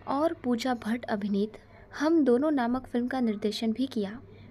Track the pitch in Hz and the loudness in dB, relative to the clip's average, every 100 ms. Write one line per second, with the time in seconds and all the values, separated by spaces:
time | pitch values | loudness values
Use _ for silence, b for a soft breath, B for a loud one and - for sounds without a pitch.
0 | - 269 320 330 247 233 262 240 208 240 | -4 0 0 0 -2 0 0 -2 -2 -4
1 | - 214 202 202 214 - B B B - | -2 -2 0 0 -2 -6 B B B -2
2 | 294 330 254 240 311 285 233 254 - 240 | 2 4 6 4 4 2 0 -2 -2 -2
3 | 247 269 233 208 214 214 226 220 269 226 | -2 0 0 0 -2 -2 -2 -2 -2 -2
4 | 196 226 - B B | -4 -6 -16 B B